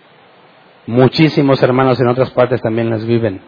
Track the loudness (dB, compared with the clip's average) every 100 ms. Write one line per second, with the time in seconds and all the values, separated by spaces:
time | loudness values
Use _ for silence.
0 | _ _ _ _ _ _ _ _ -4 2
1 | 2 2 0 2 0 2 2 2 0 0
2 | 0 0 -2 0 0 0 -4 -4 -4 -4
3 | -2 -2 -2 -6